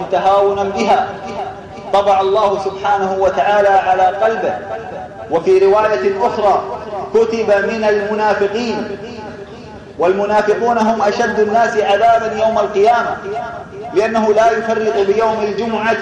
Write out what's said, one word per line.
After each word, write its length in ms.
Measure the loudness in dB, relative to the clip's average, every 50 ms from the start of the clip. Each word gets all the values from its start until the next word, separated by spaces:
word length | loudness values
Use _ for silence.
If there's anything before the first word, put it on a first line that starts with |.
| -4 -2 -2
تهاونا 500 | 0 2 2 4 4 4 2 2 0 -2
بها 440 | -2 -2 -2 0 2 2 2 2 -2 -6 -10 -12 -10 -10 -8 -8 -10 -10 -12 -16 -16 -16 -16 -6 0 0
طبع 280 | 2 2 4 2 2
الله 380 | 2 2 2 2 2 2 0 -2
سبحانه 580 | -2 -4 -6 -4 -2 0 0 0 0 -2 0 0
وتعالى 480 | 0 0 2 2 2 2 2 4 4 4
على 340 | 4 4 4 2 2 4 4
قلبه. 520 | 2 2 2 0 0 0 0 -2 -4 -4 -4 -6 -8 -10 -10 -10 -10 -12 -12 -12 -12 -14 -14 -8 -4
وفي 280 | -4 0 2 4 4 6
رواية 680 | 6 4 4 4 4 2 0 0 0 0 0 0 0
أخرى: 360 | -2 0 0 2 2 2 2 0 -4 -8 -10 -10 -8 -8 -8 -6 0 2
"كتب 340 | 2 2 2 0 -2 0 2
من 360 | 2 2 2 0 -2 -2 0 0
المنافقين"، 1120 | 0 0 0 -2 -2 0 0 0 2 0 0 -2 -2 -2 -4 -4 -4 -4 -6 -8 -8 -10 -12 -14 -14 -14 -14 -14 -14 -16 -16 -18 -18 -18 -18 -18 -18 -18 -20 -16 -4 0
والمنافقون 800 | 0 0 2 0 0 2 2 2 2 2 0 0 0 0 0 2
هم 240 | 2 0 0 0 0
أشد 380 | 0 0 0 -2 -2 0 0
الناس 360 | 0 2 2 2 2 2 0
عذابا 560 | 0 0 2 2 4 4 4 4 4 2 -2 -2 0 0
يوم 140 | 0 2 0
القيامة، 580 | -2 0 0 2 4 4 4 2 0 -2 -6 -6 -8 -8 -8 -8 -8 -8 -10 -12 -14 -14 -14 -14 -12 -4 -2
لأنه 380 | 0 0 0 0 0 2 2 4
لا 180 | 4 4 4
يفرط 560 | 2 0 -2 -2 -2 -2 -2 0 0 0 0
بيوم 300 | 2 2 2 2 2 0 0 -2
الجمعة 500 | -4 -2 -4 -4 -2 -2 -2 -2 -2 -2 0